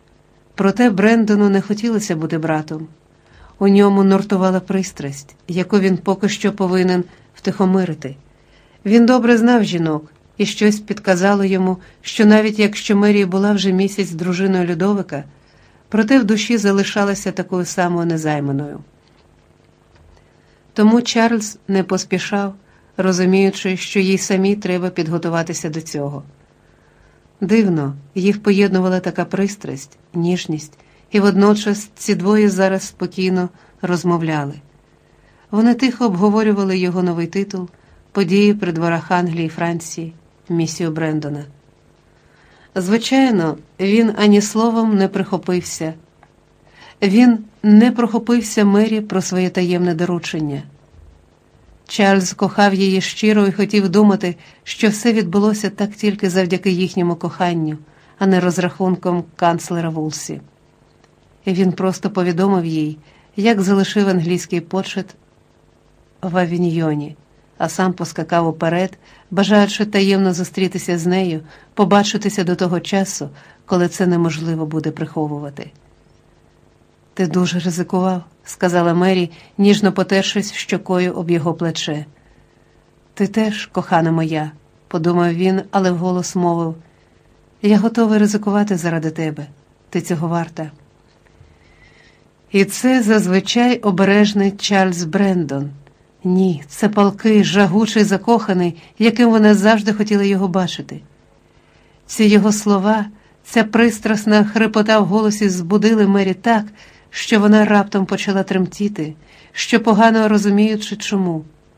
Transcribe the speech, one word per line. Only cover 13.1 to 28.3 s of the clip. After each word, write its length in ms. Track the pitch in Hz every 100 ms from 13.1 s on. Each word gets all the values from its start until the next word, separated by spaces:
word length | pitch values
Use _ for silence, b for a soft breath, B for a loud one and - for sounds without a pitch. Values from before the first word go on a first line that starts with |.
| 202 190
була 280 | 190 202
вже 180 | 202 190
місяць 400 | 185 196 196 175
дружиною 540 | 165 180 175 196 185 175
Людовика, 580 | 170 196 202 - 139 139 b b b b b b
проте 300 | 226 220 269
в 40 |
душі 340 | 208 214 - 233
залишалася 760 | 202 196 196 214 202 196 196
такою 340 | 185 180 185 175
самою 420 | - 175 175 170
незайманою. 720 | 160 156 147 143 139 147 147 - _ _ _ _ _ _ _ _ _ _ _ b b b b b b b
Тому 280 | - 214 233
Чарльз 560 | 240 233 226 226 214 - -
не 160 | 190
поспішав, 720 | 190 185 - 185 - 202 196 196 b b b -
розуміючи, 800 | 190 180 185 190 196 190 190 185
що 220 | - 208
їй 180 | 190 190
самій 380 | - 190 196 208
треба 340 | 196 180 180
підготуватися 800 | 180 160 170 170 165 165 165 165
до 120 | 156
цього. 420 | 160 151 143 143 - _ b b b b b b b b b _
Дивно, 540 | 185 226 202 160 139 139 - 196
їх 280 | 190